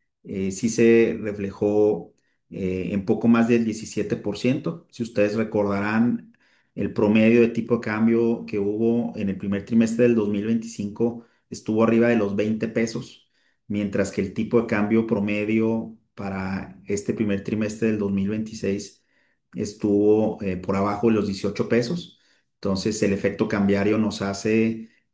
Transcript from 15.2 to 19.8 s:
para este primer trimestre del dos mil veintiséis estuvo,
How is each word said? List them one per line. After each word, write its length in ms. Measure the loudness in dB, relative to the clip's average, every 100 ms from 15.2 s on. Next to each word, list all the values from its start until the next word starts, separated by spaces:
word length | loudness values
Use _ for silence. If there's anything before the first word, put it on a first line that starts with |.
| 0 -2 0 0 2 -2 -6 -14 _ -12
para 640 | -8 -6 -4 -6 -8 -16 -6
este 280 | -6 -4
primer 300 | -2 0 -2
trimestre 440 | -2 -4 -4 -2 -2
del 120 | 0
dos 120 | -2
mil 180 | 0 -2
veintiséis 760 | -4 -6 -6 -4 -4 -8 -18 _ _ _ _ _
estuvo, 880 | -8 -8 -4